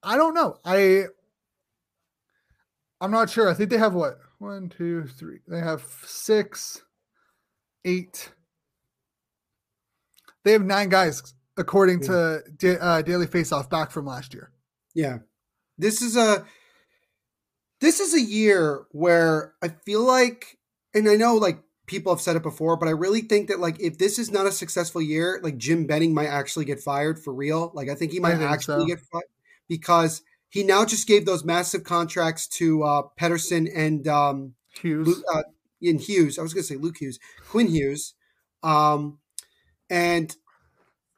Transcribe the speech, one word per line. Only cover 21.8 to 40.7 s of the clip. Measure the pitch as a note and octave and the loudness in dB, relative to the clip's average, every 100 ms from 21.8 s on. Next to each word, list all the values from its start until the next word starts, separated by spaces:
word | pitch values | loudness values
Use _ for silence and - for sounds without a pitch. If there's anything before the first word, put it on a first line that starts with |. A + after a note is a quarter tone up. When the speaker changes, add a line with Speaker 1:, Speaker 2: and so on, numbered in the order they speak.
| - | -12
Speaker 2:
people | F#3+ F#3+ | -6 -2
have | E3+ | -2
said | F3+ E3 | 0 -2
it | |
before, | D#3+ - D#3+ E3 | -4 -4 -2 0
but | D#3+ | 0
I | |
really | D#3 F#3+ A3+ | -2 0 -2
think | A3 G#3 G3 | 0 0 0
that, | F#3+ | -4
like, | E3+ D#3+ | -4 -4
if | F#3 - | -6 -2
this | G3 G#3 | -2 -2
is | A#3 | -4
not | G3 G3 | -2 -2
a | |
successful | G3 E3+ F#3 E3 F3 | -2 -6 -6 -4 -6
year, | D3+ D#3 F3 F#3+ | -4 -2 -2 -4
like, | E3 B2+ | -8 -8
Jim | B2+ E3+ D3+ | -2 -2 0
Benning | D#3 E3 | 0 2
might | D3+ D3 | 0 -2
actually | C#3+ C#3 E3 C#3+ | -4 -4 -6 -6
get | C#3 | -6
fired | D3 C#3 D3+ D#3+ | -4 -2 -2 -4
for | D3 | -8
real. | C3 C#3+ D#3+ E3+ | -6 -4 -4 -4
Like, | D3+ C3 | -8 -10
I | C#3+ | -6
think | E3 | -6
he | F3 | -2
Speaker 1:
I | |
Speaker 2:
might | E3+ E3 | 0 0
Speaker 1:
think | D3 | 0
Speaker 2:
actually | D3 - D3 | -2 -2 -2
Speaker 1:
so. | D#3+ | -2
Speaker 2:
get | F3 - | -4 -8
fired | E3+ - _ _ _ - | -12 -12 _ _ _ -10
because | E3 E3+ E3+ E3 D#3+ - _ _ | -8 2 2 2 -2 -14 _ _
he | G3+ | 0
now | G3 G3 A3 | 4 4 4
just | A3+ - | 0 4
gave | G#3 F#3+ | 4 4
those | F3 | -2
massive | D#3 F3 F3 F#3 | 0 0 0 -6
contracts | - F3 E3 F3+ D#3+ D#3+ - | -2 -2 -2 0 -2 -2 -8
to, | - E3 D#3 | -2 2 2
uh, | D3+ C#3+ C#3 - | 2 0 -2 -4
Pettersson | E3+ E3+ - E3+ E3 | -2 0 -2 -2 -2
and, | D#3+ D#3 D3+ C#3+ | 0 0 0 0
um, | D3 C#3+ C#3 C3+ - _ - | 2 2 0 -8 -18 _ -8
Speaker 1:
Hughes. | E3+ D3+ D#3+ | -4 -2 0
Speaker 2:
Lu-, | F3+ - | -2 -2
uh, | D#3+ D3+ _ _ _ | -4 -6 _ _ _
in | E3+ D#3 | -2 0
Hughes. | - G3 D3+ D3 | 0 2 2 0
I | |
was | D#3+ | -8
gonna | F3+ | -8
say | D#3 C3+ | -8 -6
Luke | E3 D#3+ | -8 -8
Hughes. | C#3 A#2+ - - - | -12 -12 -20 -20 -4
Quinn | A3 G#3+ | 2 2
Hughes. | D#3+ C#3 D3 - - _ _ _ _ | 2 0 -4 -10 -16 _ _ _ _
Um, | D#3+ D3+ D3+ D3 D3 D3 _ - - _ _ _ _ | 0 4 4 2 -4 -10 _ -20 -20 _ _ _ _
and | F3+ F3 E3+ D#3+ - _ _ _ | 0 2 0 -2 -10 _ _ _